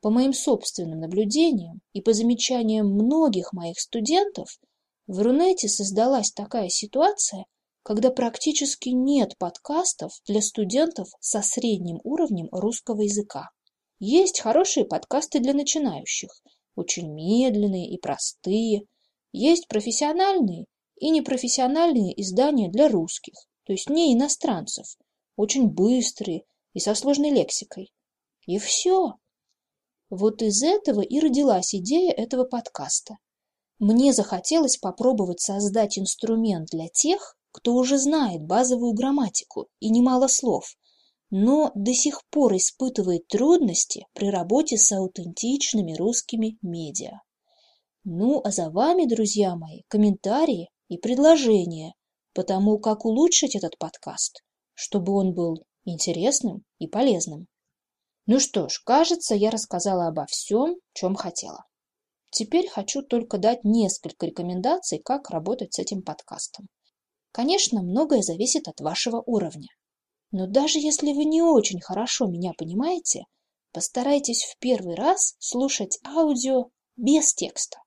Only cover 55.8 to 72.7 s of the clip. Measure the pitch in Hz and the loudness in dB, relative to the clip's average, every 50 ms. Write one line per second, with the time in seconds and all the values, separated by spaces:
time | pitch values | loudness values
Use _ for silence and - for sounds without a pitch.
55.8 | _ 196 170 156 - 175 170 - 190 254 277 - - 214 175 208 _ _ _ _ | _ -10 -6 -4 -4 -4 -2 0 0 0 0 0 -2 -4 -6 -6 _ _ _ _
56.8 | - 160 - 208 262 277 208 170 - 180 151 151 180 _ _ _ _ _ _ _ | -14 -8 -2 0 2 2 2 0 -2 -6 -10 -14 -16 _ _ _ _ _ _ _
57.8 | _ _ _ _ _ _ _ _ _ - 220 269 - - - 208 160 135 - - | _ _ _ _ _ _ _ _ _ 2 2 2 2 0 -2 -4 -4 -4 -6 -10
58.8 | _ - 240 294 330 339 349 349 - - 226 202 208 220 - - - _ - 180 | _ 2 4 4 4 4 2 -2 -2 -2 0 2 2 2 0 -2 -6 _ -6 -4
59.8 | - 202 190 180 175 165 160 160 143 - - - - - 208 226 277 320 349 370 | -2 0 0 0 0 -2 -2 -4 -6 -6 -8 -10 -4 -2 0 0 0 0 -2 -6
60.8 | _ _ _ - - 180 196 - - 180 - - - - - - - _ _ _ | _ _ _ -4 -4 -2 -2 -2 -6 -8 -8 -10 -10 -10 -14 -18 -20 _ _ _
61.8 | _ _ _ _ _ _ _ _ _ _ - - 220 214 - 339 370 359 - - | _ _ _ _ _ _ _ _ _ _ -6 -6 -4 0 0 0 0 0 -4 -8
62.8 | 202 - - 277 269 _ 247 233 226 - - 196 180 220 240 247 - 208 220 233 | -6 -4 -6 -6 -4 _ -2 -2 -2 -2 -4 0 2 2 0 2 0 2 4 4
63.8 | 214 185 - - - 160 - _ 170 160 - - 175 175 180 185 185 254 330 370 | 2 2 0 -4 -10 -14 -8 _ -8 -8 -6 -8 -8 -6 -6 -2 0 0 0 0
64.8 | - - - 156 - - 262 277 277 - - 160 156 185 233 - 208 185 - - | -2 -6 -8 -8 -4 -4 -4 -4 -4 -6 -8 -6 -4 -4 -4 -4 -6 -8 -8 -8
65.8 | - - 208 190 185 - 151 - - - - - - - - - 202 - _ _ | -8 -6 -8 -8 -8 -10 -12 -12 -14 -20 -14 -12 -12 -14 -14 -18 -20 -20 _ _
66.8 | _ _ _ _ _ _ _ _ _ _ _ - 240 285 359 381 381 - - 208 | _ _ _ _ _ _ _ _ _ _ _ -4 0 0 2 2 0 0 0 -2
67.8 | 180 175 180 247 320 302 311 233 190 - 165 170 220 269 - 311 311 - - - | -2 -2 0 0 2 2 2 2 2 0 -4 -2 -2 -2 -2 -2 -4 -6 -14 -6
68.8 | 143 151 175 - - 247 226 233 - - 240 202 175 165 - 151 143 - _ _ | -6 -6 -4 -2 -4 -4 -4 -4 -4 -2 -2 -2 -2 -2 -8 -12 -20 -20 _ _
69.8 | _ _ _ _ _ _ _ _ _ _ - 190 190 190 202 262 285 311 311 311 | _ _ _ _ _ _ _ _ _ _ -6 -4 -4 2 2 2 2 4 0 0
70.8 | 294 302 294 - 302 294 285 285 302 311 311 320 339 339 311 240 214 - 196 175 | 0 0 0 0 0 -2 0 0 0 2 2 4 4 6 6 6 4 2 -4 -6
71.8 | - - 180 190 226 247 - - 262 202 175 170 175 180 160 - 160 160 | -8 -6 -4 -4 -4 -4 -2 -2 -2 -2 -2 -4 -6 -6 -6 -8 -10 -6